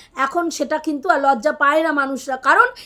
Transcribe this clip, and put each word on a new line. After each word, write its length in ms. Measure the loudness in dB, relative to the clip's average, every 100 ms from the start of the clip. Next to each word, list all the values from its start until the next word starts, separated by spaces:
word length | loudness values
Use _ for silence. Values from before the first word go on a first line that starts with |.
| -14 -4
এখন 340 | -2 0 -2
সেটা 280 | -2 -2 -2
কিন্তু 320 | -2 -2 0
আর 100 | 2
লজ্জা 300 | 2 2 0
পায় 320 | 2 2 2
না 80 | 2
মানুষরা, 460 | 0 -2 -4 -6 -2
কারণ 280 | 2 2 2 -4